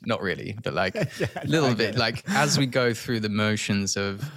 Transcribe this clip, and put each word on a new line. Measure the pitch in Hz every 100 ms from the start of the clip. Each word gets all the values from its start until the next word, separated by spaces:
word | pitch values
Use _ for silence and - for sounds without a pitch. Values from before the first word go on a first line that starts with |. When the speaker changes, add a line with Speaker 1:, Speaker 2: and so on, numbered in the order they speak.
| -
Speaker 1:
Not | 110
really, | 95 80 - 101
but, | -
like, | 78 92 226
Speaker 2:
<laughs> | 185 -
Yeah, | - -
Speaker 1:
a | -
little | 156 135
Speaker 2:
I | 113
Speaker 1:
bit. | 110
Speaker 2:
get | 117
it. |
Speaker 1:
Like, | 113 120 -
as | 190 147 143
we | 135
go | 131 123
through | 113 - 117
the | 110
motions | 104 107 107 - 101 95 101
of, | 101 98 143